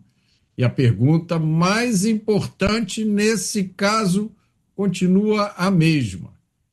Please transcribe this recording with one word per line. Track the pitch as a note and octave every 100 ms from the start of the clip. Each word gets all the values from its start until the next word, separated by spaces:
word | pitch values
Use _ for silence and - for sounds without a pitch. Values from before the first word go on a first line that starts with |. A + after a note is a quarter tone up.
| _ _ _ _ _ -
E |
a | B2
pergunta | - B2 F#2+ B2+ E3 E3+ E3+
mais | D#3 D#3+ F3 G#3+ B3 G3+ G#3+
importante | G#3+ G#3+ G3+ - - G3 A3 G#3 -
nesse | G#3+ G3+ G#3+ A3+ - G#3+ F#3+
caso | - G3+ A3 G3+ F#3 G#3+ - _ _ _
continua | - G3 E3+ F3+ F#3 G#3+ G#3+ G3+ -
a | F3+
mesma. | F#3 D#3+ D#3 A2+ F2+ - _ _ _ _